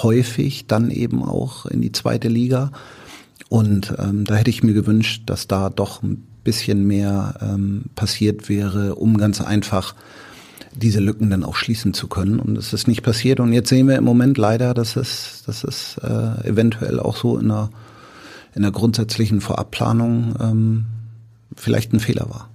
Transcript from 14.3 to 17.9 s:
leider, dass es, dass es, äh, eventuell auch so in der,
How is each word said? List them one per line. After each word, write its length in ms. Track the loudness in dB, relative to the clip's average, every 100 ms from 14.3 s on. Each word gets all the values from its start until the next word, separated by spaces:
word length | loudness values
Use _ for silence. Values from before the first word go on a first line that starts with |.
| 4
leider, 340 | 2 2 0
dass 220 | 0 -2
es, 480 | -2 -4 -6 -12 -12 -10
dass 180 | -8
es, 340 | -8 -8 -10 -10
äh, 500 | -4 -2 -2 -4 -2
eventuell 520 | 2 2 0 -2 -2
auch 160 | -2 -2
so 200 | 0 0
in 100 | 0
der, 220 | 0 -4 -8 -20